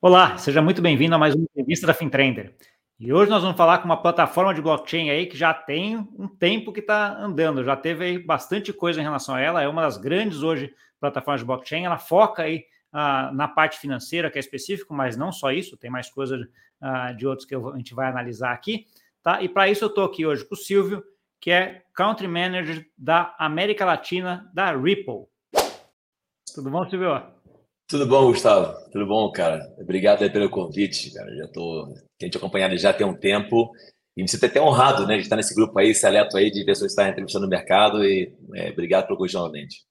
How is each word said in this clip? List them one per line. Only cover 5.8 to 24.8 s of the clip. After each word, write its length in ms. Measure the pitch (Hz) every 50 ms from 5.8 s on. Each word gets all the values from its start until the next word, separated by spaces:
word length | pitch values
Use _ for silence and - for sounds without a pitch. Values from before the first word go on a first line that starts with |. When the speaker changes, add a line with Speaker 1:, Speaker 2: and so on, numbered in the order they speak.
| 185 208 220 226
Speaker 1:
um 320 | 208 208 - - 190 196
tempo 420 | - _ 175 175 208 220 214 214
que 100 | 208 214
tá 380 | 208 - 214 214 208 202 202 -
andando, 420 | 196 208 180 143 165 160 147 135
já 140 | 123 131 139
teve 300 | 135 - 165 170 156 180
aí 120 | 180 175 180
bastante 540 | 175 160 160 143 - - 180 214 208 -
coisa 300 | 190 - - 170 170 156
em 20 | 151
relação 320 | 151 151 139 - - 135
a 60 | 127
ela, 200 | 135 156 170 170
é 60 | 143 143
uma 140 | 151 165
das 160 | 160 151 123 98
grandes 460 | 98 139 160 190 220 214 165 147 143
hoje 300 | 165 160 139 135 139 _ _ _ _ _ _
plataformas 440 | - 143 143 135 - - 143 135
de 40 | 117
blockchain, 380 | 120 131 123 127 - 151 160 175
ela 140 | 180 170 -
foca 460 | - - 160 185 214 208 214 - 165
aí, 200 | 156 160 156 - _ _ _ _ _
ah, 420 | - 143 151 143 139 131 131 135 139
na 160 | 131 147 147
parte 300 | - - 156 151 - -
financeira, 520 | - 143 135 120 - - 165 170 170 151
que 60 | - 143
é 20 |
específico, 540 | 131 - - 131 - - 202 196 - _ 151
mas 240 | 143 135 127 113 117
não 120 | 147 180
só 220 | 139 - - 135
isso, 240 | 131 170 185 - -
tem 140 | _ - 120
mais 200 | 127 127 123 -
coisa, 300 | _ 135 135 123 135 123 117 117 _ _ _ _ _ _
ah, 320 | 139 135 131 127 127 123
de 160 | 123 107 120 139
outros 180 | 135 135 -
que 80 | _ 139
eu 60 | 131
vou, 140 | 113 131 143
a 40 | -
gente 160 | 117 - 123
vai 140 | 120 131 131
analisar 460 | 131 123 120 120 120 104 127 123 123
aqui, 320 | - - - 226 214 - _ _ _ _ _ _ _
tá? 200 | _ 170 180 202 -
E 60 | 180
pra 180 | 359 202 196 190
isso 160 | 208 202 220
eu 60 | 208
tô 140 | 208 208 196
aqui 220 | 180 180 - 160
hoje 200 | 156 147 135 -
com 100 | _ 208
o 20 | -
Silvio, 460 | - - 196 196 190 175 202 185 - _ _ _ _ _ _ _
que 140 | - 170
é 300 | 175 180 185 185 185 - _ _ _
Country 360 | - 180 208 220 220 190 185
Manager 580 | 170 170 175 185 180 180 170 156 160 160 156 _ _ _
da 380 | 127 147 165 170 175 170 - -
América 460 | 160 156 151 160 190 208 208 208 202
Latina 680 | 185 165 151 - - 180 180 185 180 180 180 - - _
da 180 | - 190 185 156
Ripple. 520 | 135